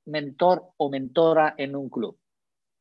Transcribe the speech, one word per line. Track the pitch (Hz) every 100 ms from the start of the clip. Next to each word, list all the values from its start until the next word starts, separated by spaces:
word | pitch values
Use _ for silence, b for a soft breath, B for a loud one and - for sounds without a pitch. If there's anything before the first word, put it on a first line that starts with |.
mentor | - 151 143 - 180 170 - -
o | 143
mentora | 135 131 170 165 160 156 156
en | 139
un | 139 131
club? | 123 107 - _ _ _ _ _ _